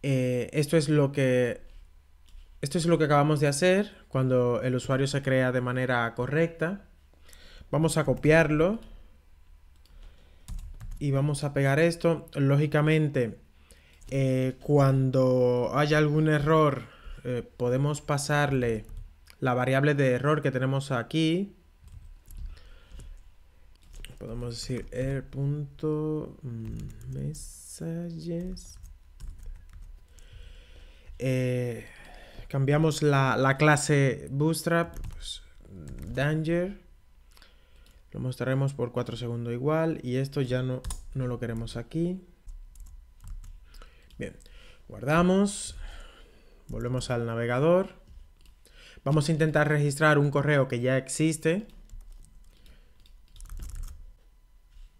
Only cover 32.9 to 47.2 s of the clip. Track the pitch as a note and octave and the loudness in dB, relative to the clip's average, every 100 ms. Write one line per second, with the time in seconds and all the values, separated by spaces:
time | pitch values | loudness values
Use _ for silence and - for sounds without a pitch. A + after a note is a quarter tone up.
32.9 | D3+ D3+ C#3 C3+ A#2 C3+ C3+ D3+ D3 - | 2 2 4 4 4 2 4 6 4 4
33.9 | D3 C#3 - - C3+ D#3 D#3+ - E3+ E3+ | 4 4 0 -6 0 0 0 0 0 0
34.9 | - - - - - - - - F#2+ D2 | -6 -10 -10 -12 -12 -16 -20 -20 -16 -14
35.9 | C2 C#2+ B2+ C#3+ D#3 D#3 E3+ F#3 G3+ - | -12 -8 -2 -2 0 0 -2 -2 -8 -18
36.9 | - - - - - - - - - - | -20 -20 -20 -20 -20 -20 -20 -20 -20 -20
37.9 | - - - B2+ B2 B2+ C3+ C#3 C#3 A#2+ | -20 -16 -8 -8 -4 -2 0 -2 -2 -4
38.9 | B2 B2 A#2 A#2+ A#2 A#2+ A#2+ C#3 D#3 D#3+ | -4 -6 -6 -6 -6 -6 -4 -2 0 0
39.9 | D#3+ B2+ B2 C3+ C#3+ B2+ B2+ B2+ B2+ - | -2 -4 -4 -2 -4 -2 -2 -2 -4 -8
40.9 | - - C3+ B2+ A#2+ A#2 A2+ A2+ A#2+ A#2 | -10 -8 -6 -4 -4 -6 -6 -6 -8 -6
41.9 | D#3+ F3 F#3 - - - - - - - | -4 -2 -4 -12 -20 -18 -16 -18 -18 -18
42.9 | - - - - - - - - - - | -18 -20 -20 -14 -14 -14 -18 -20 -20 -20
43.9 | - - - - - - - - - - | -20 -20 -14 -14 -14 -20 -20 -20 -20 -18
44.9 | G2+ B2 D#3+ F3+ F#3+ G3+ - - - - | -10 -2 2 4 2 0 -2 -12 -12 -12
45.9 | - - - - - - - - A2+ A#2+ | -12 -18 -20 -20 -20 -20 -20 -12 -8 -4
46.9 | B2+ B2 A#2+ | -4 -2 -4